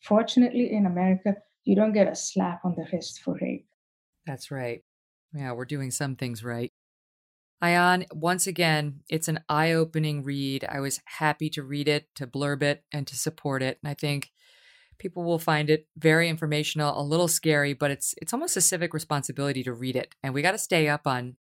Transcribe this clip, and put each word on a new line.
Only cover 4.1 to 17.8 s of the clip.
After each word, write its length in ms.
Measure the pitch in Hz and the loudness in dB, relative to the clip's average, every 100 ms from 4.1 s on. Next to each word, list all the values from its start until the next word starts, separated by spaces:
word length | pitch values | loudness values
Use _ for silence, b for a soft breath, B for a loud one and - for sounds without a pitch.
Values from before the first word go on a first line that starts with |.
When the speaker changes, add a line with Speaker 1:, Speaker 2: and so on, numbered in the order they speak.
| _ - | _ -12
Speaker 2:
That's 260 | 135 - | -12 -10
right. 320 | 139 123 117 _ _ _ _ _ | -8 -6 -8 _ _ _ _ _
Yeah, 200 | 151 135 | -10 -8
we're 120 | 120 127 | -8 -6
doing 260 | 147 135 | -6 -6
some 240 | 123 143 131 | -4 -6 -4
things 280 | 127 113 | -6 -6
right. 280 | 120 117 120 _ _ _ _ _ _ _ _ _ | -8 -6 -6 _ _ _ _ _ _ _ _ _
Ayan, 420 | 175 175 180 180 180 | 2 4 6 4 0
once 340 | 156 165 180 196 | -4 -2 0 -2
again, 540 | 170 170 156 147 139 _ | 0 2 2 0 -8 _
it's 180 | 160 160 | -4 -2
an 140 | 160 - | -4 0
eye-opening 760 | 151 160 165 160 160 156 147 | 2 4 4 2 0 -2 -2
read. 420 | 135 139 139 135 - | -4 -4 -2 -4 -4
I 120 | 139 | -4
was 200 | 139 135 - | -4 -6 -10
happy 440 | - 156 147 156 | -2 0 0 -4
to 120 | 151 | -6
read 240 | 135 143 143 | -6 -2 0
it, 200 | 147 - - | 0 -2 -12
to 120 | 127 | -8
blurb 360 | 135 143 143 | -4 -2 0
it, 200 | 143 143 _ | 0 0 _
and 160 | 147 135 | -8 -6
to 80 | 131 | -4
support 460 | - 160 147 135 | -6 -4 -4 -2
it. 180 | 131 - | -2 -4
And 60 | 147 | -8
I 40 | |
think 380 | 143 147 143 - b b b b b b b | -4 -2 -2 -6 b b b b b b b
people 260 | 190 175 | -10 -6
will 160 | 170 170 | -2 0
find 300 | 165 156 151 | 2 0 2
it 180 | 156 - - | 0 0 0
very 320 | 160 160 170 | 4 6 4
informational, 680 | 160 160 151 151 156 147 139 | 0 -2 0 -2 0 0 0
a 40 | |
little 240 | 143 160 175 | 0 2 2
scary, 460 | - 160 151 143 | 2 2 2 2
but 180 | 139 | 0